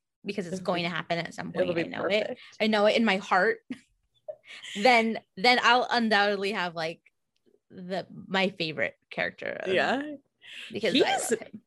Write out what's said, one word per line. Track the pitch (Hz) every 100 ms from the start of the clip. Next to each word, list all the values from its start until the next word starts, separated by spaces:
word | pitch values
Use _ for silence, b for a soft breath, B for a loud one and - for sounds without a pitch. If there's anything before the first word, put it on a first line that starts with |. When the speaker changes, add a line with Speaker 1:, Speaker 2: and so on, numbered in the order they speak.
| _ _
Speaker 1:
because | - 202 175
it's | 185
Speaker 2:
It'll | 185
Speaker 1:
going | 175
Speaker 2:
be, | 170
Speaker 1:
to |
happen | 165 - 170
at | -
some | - 170
Speaker 2:
it'll | 170 180
Speaker 1:
point, | 170
Speaker 2:
be |
Speaker 1:
I | 165 -
know | 165
it. | 208 -
Speaker 2:
perfect. | - B B
Speaker 1:
I | 220
know | 214 208
it | -
in |
my | 226 190
heart. | 196 190 202 - -
<laughs> | - _ _ _ _ - - B B B 202
Then, | 247 240 226 220 _ -
then | 233 247
I'll | 220 247 -
undoubtedly | 240 226 208 202 196 196
have, | 214 180 170
like, | 160 165 _ _ _ _ _ _ _
the, | 190 180 185 - - -
my | 190 190
favorite | 196 160 139 95 - -
character | - 87 - - -
of, | -
Speaker 2:
Yeah. | 180 143 247 294 285 _ _ B B B
Speaker 1:
because | 220 208
I | 262
Speaker 2:
He's | - - -
Speaker 1:
love | 233
him. | - -